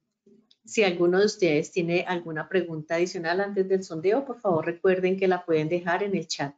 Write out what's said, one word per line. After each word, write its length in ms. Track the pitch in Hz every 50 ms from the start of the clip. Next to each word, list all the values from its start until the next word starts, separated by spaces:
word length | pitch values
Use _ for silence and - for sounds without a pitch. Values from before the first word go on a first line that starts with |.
| _ _ _ _ _ _ _ _ _ _ _ _ _
si 180 | - - 226 202
alguno 360 | 180 170 175 175 175 180 190
de 60 | 208
ustedes 460 | 214 - - 185 165 147 151 165 -
tiene 320 | - 180 165 170 170 180 170
alguna 420 | - 180 170 170 165 156 156 156 -
pregunta 460 | 196 180 170 165 160 156 156 - 165
adicional 440 | 170 180 185 196 180 165 165 175 190
antes 300 | 202 202 202 196 190 190
del 140 | 190 190 190
sondeo, 420 | - 170 160 165 196 220 277 277
por 140 | 262 240 -
favor 240 | - 202 170 156 165
recuerden 520 | 170 170 - - 190 185 185 185 180 190
que 100 | 190 196
la 180 | 185 180 180 -
pueden 240 | - 160 156 151 156
dejar 340 | 175 175 175 170 175 185 202
en 120 | 202 190
el 120 | 165 160
chat. 280 | - - - 143 139 -